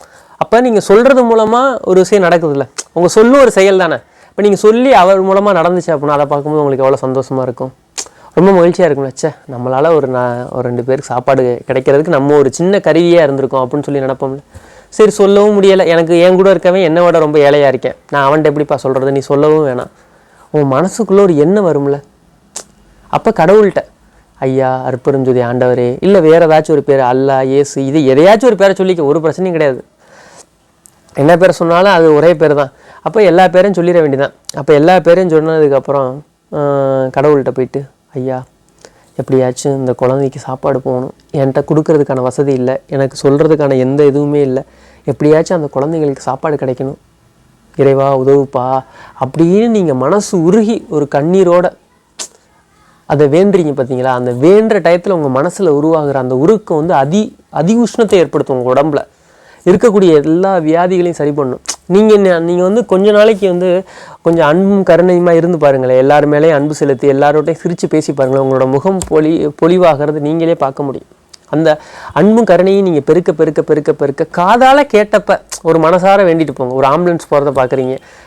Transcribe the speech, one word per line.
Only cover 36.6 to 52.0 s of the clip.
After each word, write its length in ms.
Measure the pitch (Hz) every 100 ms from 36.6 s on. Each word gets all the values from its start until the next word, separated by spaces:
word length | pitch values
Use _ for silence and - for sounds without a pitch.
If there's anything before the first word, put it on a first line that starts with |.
| 143 139 135 135
கடவுள்கிட்ட 460 | 131 139 147 143 135
போயிட்டு, 340 | 135 123 139 139 _ _
"ஐயா, 300 | 135 131 127 127 _ _ _ - _ _ -
எப்படியாச்சும் 600 | 127 131 127 123 143 135
இந்த 180 | 127
குழந்தைக்கு 460 | 123 127 135 135 135
சாப்பாடு 420 | - 131 147 131
போகணும். 300 | 131 127 131 - _
என்கிட்ட 300 | 156 135 139 -
கொடுக்கறதுக்கான 540 | 156 156 156 143 127
வசதி 320 | 127 123 139
இல்ல, 260 | 131 127 131 -
எனக்கு 400 | 139 135 - 143
சொல்றதுக்கான 480 | 143 156 151 143 131
எந்த 260 | 127 143
இதுவுமே 300 | 143 139 147
இல்ல. 300 | 147 139 127 - _ _ _
எப்படியாச்சும் 600 | - 131 151 156 165 180
அந்த 60 | 147
குழந்தைங்களுக்கு 440 | 135 147 165 147 135
சாப்பாடு 380 | - 135 160 143
கிடைக்கணும். 400 | 131 123 135 151 _ _ _ _ _ _ _ -
இறைவா, 420 | 139 135 139 135
உதவுப்பா" 640 | 131 139 135 131 127 131 - - - -
அப்படின்னு 480 | 131 156 170 202 233
நீங்க 260 | 214 165
மனசு 500 | 127 135 202 202 190
உருகி 420 | 160 220 214 220 -
ஒரு 180 | 156 143 147
கண்ணீரோட 560 | 156 190 175 175 180 - _ _